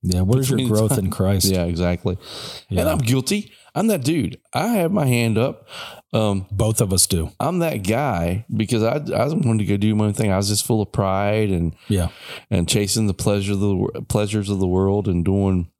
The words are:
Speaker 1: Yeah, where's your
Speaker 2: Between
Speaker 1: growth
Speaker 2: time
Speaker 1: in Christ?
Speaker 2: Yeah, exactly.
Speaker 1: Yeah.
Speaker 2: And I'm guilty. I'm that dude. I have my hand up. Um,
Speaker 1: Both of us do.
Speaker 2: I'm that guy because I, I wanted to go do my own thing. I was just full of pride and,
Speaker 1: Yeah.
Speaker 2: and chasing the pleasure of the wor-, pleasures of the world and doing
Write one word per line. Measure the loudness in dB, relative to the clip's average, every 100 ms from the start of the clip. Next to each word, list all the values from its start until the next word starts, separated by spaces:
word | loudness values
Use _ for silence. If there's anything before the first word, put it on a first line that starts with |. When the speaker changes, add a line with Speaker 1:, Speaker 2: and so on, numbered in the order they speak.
Speaker 1:
Yeah, | 0 0
where's | 2 2 2
your | 0
Speaker 2:
Between | 2
Speaker 1:
growth | 2 2
Speaker 2:
time | 0 -2
Speaker 1:
in |
Christ? | 0 0 2 2
Speaker 2:
Yeah, | 0
exactly. | 0 0 0 0 -2 -6 -8 -14 -14 -16 -6
Speaker 1:
Yeah. | -2
Speaker 2:
And | 0
I'm | 0
guilty. | 0 0 0 -2 -4 -16 -10
I'm | -2 0
that | 0
dude. | 0 0 -2 -6 _
I | -4 0
have | 0 2
my | 2 2
hand | 2 2 2
up. | 0 -2 -16 -16 -16 -18 _
Um, | 0 2 0 -4
Speaker 1:
Both | -2 0 2
of | 0
us | 2 2
do. | 0 -2 -4
Speaker 2:
I'm | -4 -2
that | -2 -2 -2
guy | -2 0 0 0 -2 -4
because | -4 0 0
I, | 0 0 -2
I | -2 0
wanted | 0 0 0
to |
go | 0 0
do | 2
my | 2 2
own |
thing. | 2 0
I | 0
was | 0
just | -2
full | 0 0
of | 0
pride | -2 0 0 0 0 0
and, | 0 -2 -6 -4
Speaker 1:
Yeah. | -2 -2 -8 -16 -18 -2
Speaker 2:
and | -2 2
chasing | 0 0 0 0
the |
pleasure | 0 0 0 0
of | 0
the | 0 0
wor-, | -2 -4 -4
pleasures | -2 0 -2 -2
of | 0
the | 2
world | 2 2 2 0
and | 0
doing | 2 2 2 0 -2 _